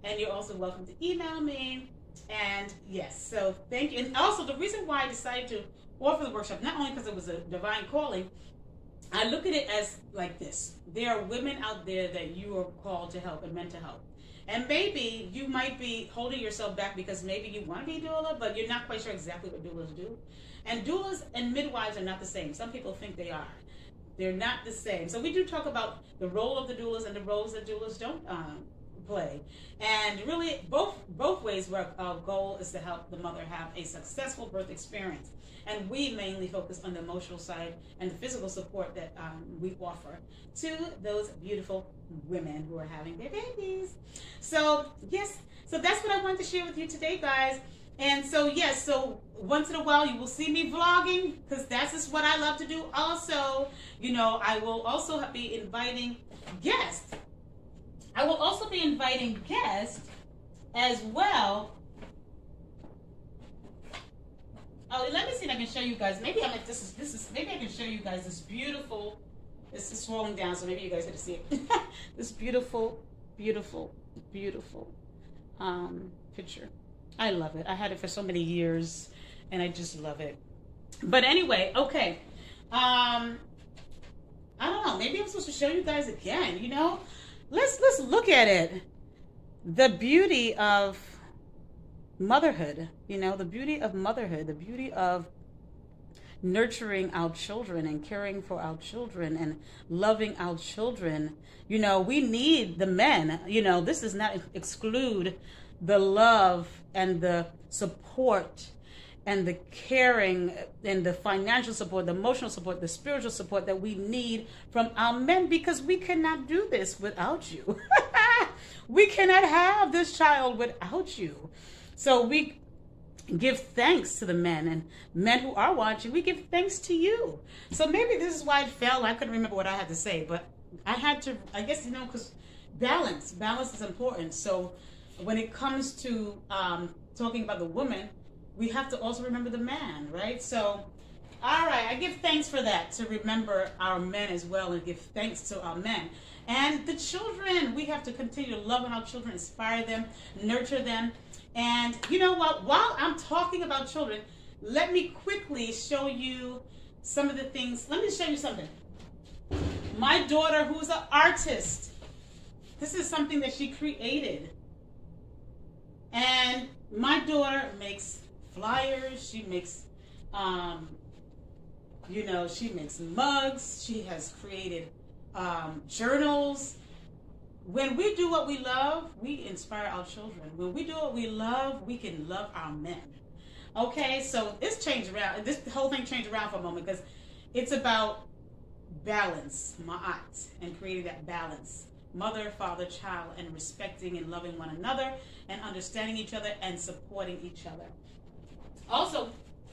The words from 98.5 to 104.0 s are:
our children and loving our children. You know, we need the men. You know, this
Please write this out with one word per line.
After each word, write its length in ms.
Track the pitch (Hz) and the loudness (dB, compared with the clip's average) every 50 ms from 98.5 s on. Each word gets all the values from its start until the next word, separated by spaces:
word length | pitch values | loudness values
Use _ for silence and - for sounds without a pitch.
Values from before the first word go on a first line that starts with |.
| 185 170 | -6 -4
our 160 | 165 160 160 160 | -4 -6 -6 -6
children 580 | - - - 226 247 226 185 180 170 156 160 | -10 -10 -8 -8 -8 -8 -4 -4 -2 -2 0
and 240 | 160 165 151 151 - - - - - - - | 0 -2 -2 -4 -6 -12 -16 -18 -18 -8 -4
loving 440 | 165 175 196 214 220 208 220 208 202 - | 0 4 6 6 6 4 2 -2 -2 -2
our 180 | 180 180 175 | -2 -2 -2
children. 800 | 165 - - - 208 214 247 240 208 185 165 156 151 151 156 156 - - - - - - - | -4 -6 -8 -4 -2 -2 -2 0 0 -2 -2 0 0 -2 -2 -4 -10 -18 -20 -20 -20 -6 0
You 100 | 208 220 | 2 4
know, 220 | 214 202 196 190 | 6 6 6 6
we 200 | 190 190 269 294 | 6 6 4 4
need 580 | 269 233 220 233 262 302 320 285 220 180 170 165 | 4 4 4 4 8 8 8 8 6 0 2 0
the 80 | 196 | 2
men. 540 | 190 185 180 220 294 285 190 156 156 156 170 - | 4 6 8 8 8 8 8 6 4 0 0 -2
You 160 | 180 208 226 | 4 4 6
know, 180 | 214 190 180 175 | 8 8 6 6
this 180 | 165 214 330 - | 6 2 0 0